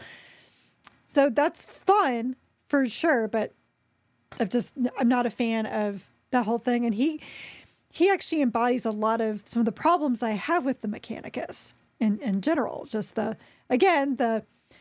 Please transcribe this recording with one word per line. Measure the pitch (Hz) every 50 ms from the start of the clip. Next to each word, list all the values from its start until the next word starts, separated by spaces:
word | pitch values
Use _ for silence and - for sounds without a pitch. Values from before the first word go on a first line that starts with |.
| - - - - - - - - - _ _ _ _ _ _ _ - - - _ _
So | - - 285 277 285
that's | 226 277 285 330 - - -
fun, | - - - - - 392 415 381 277 247 233 226 254 262 - _ _ _ _ _ -
for | - 285 269 233
sure, | - - - 339 294 240 220 214
but | - 220 208 - - _ _ _ _ _ _ _ _ _ _ _ _ _ _ _ - -
I'm | 226 185
just, | - 240 - - - - 247 247 - 508
I'm | 277 233
not | 254 247 240
a | 240
fan | - - 254 226 226 226 220
of | 214 - 220 208 208 202 196 - - _ _ _ _
that | - 247 226
whole | 196 233 233
thing. | - 254 240 240 240
And | 233 208
he, | 208 262 320 311 302 - - - - - - - - - - _ _ _ _
he | - - 330 392
actually | 392 359 - - 330 311
embodies | 285 247 - 233 233 247 247 247 -
a | 226
lot | 214 208 214 220 226 226
of | 226 220 214 202 -
some | - - 233
of | 233
the | 233 -
problems | - - - 339 349 302 285 247 - 254
I | 226
have | 220 190 - - - - 247
with | 269 254 -
the | - 208
Mechanicus | 208 - - - 226 - - - - - - - - - - - - _ _ _ _ -
in, | 247 214 202 214
in | 339 240 190 196
general. | 185 311 330 285 233 - 64 - -
Just | - - 214 208 - - -
the, | 214 226 226 - - - _ _ _ -
again, | - 254 370 381 339 294 277 285 269
the, | 233 247 233 226 214 202 - _ _ _ _ - -